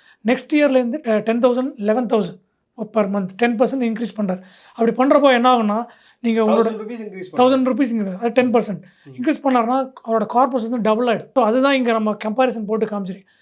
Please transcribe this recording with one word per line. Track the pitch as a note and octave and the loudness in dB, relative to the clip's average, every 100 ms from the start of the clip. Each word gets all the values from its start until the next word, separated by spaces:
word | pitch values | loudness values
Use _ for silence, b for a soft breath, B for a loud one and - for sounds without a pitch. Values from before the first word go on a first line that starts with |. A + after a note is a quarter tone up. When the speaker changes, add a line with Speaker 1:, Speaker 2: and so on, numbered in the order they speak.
| b b G#3+ | b b -2
Speaker 1:
நெக்ஸ்ட் | B3+ - | -2 0
இயர்லேருந்து, | D4+ C#4+ C4 A#3+ D4 A#3+ | 2 2 2 0 -4 -2
அ, | G#3+ | -2
டென் | G#3+ A#3 | 0 2
தௌசண்ட், | B3 A#3+ C4 - | 2 0 -4 -4
லெவன் | G3+ A3+ A#3 | -2 0 0
தௌசண்ட் | A3+ F3 - _ _ _ - G#3+ | 0 -2 -8 _ _ _ -14 -6
per | A3 | -2
month, | G3+ G3+ F#3 - | 0 -2 -4 -2
டென் | A#3+ A3+ | -2 2
பர்சன்ட் | A#3+ C4+ | 0 0
இன்க்ரீஸ் | A#3 A3 A3+ - | -4 -4 -6 -6
பண்றாரு. | G3+ F#3 B B B - | -4 -4 B B B -2
அப்படி | A3+ | -2
பண்றப்போ | A#3 C4+ D4 C#4 | 2 2 4 4
என்ன | A#3+ B3 B3 | 4 4 2
ஆகும்னா, | G#3+ G#3 A#3+ b b b | 2 -2 -6 b b b
நீங்க | A#3 A3 | -2 0
உங்களோட | G#3+ | 2
Speaker 2:
தௌசண்ட் | A3+ A3 G#3+ | 2 0 -2
ருப்பீஸ் | G#3 A#3 | -10 -12
இன்க்ரீஸ் | G#3 F#3 F#3 | -12 -12 -10
பண்றாரு. | - | 2
Speaker 1:
தௌசண்ட் | B3+ C4 B3+ | 4 4 0
ருப்பீஸ் | A#3+ C4 A3+ | 0 0 -2
இன்க்ரீஸ், | G3 F#3 | -4 -4
அது | A#3 | -2
டென் | A#3 B3+ | 2 2
பர்சன்ட் | A3+ G#3+ F3+ b b C#3+ | 2 0 -6 b b -20
Speaker 2:
ம். | C3 | -6
Speaker 1:
இன்க்ரீஸ் | B3+ C#4+ | -2 -2
பண்ணாருன்னா, | C#4 B3+ A3+ C4 C4 - - | 0 0 0 -2 -4 -10 -4
அவரோட | A3+ G#3+ | -2 0
கார்பஸ் | A#3 C4 B3+ | 2 2 0
வந்து | A3+ B3 | -4 -2
டபுள் | G#3+ G#3+ B3 | 0 0 0
ஆயிடும். | G3+ - | -2 -2
So, | - A3 | 0 2
அதுதான் | B3 C4+ | 2 2
இங்க | C4+ A#3+ | 2 2
நம்ம | A3+ G#3+ G#3 G#3+ | 0 0 -4 -6
கம்பேரிசன் | G#3+ C4 A3+ G3+ | 0 0 -2 -4
போட்டு | G#3+ G#3+ | -4 -4
காமிச்சிருக்கு. | G#3 F#3 F#3 _ _ | -6 -8 -10 _ _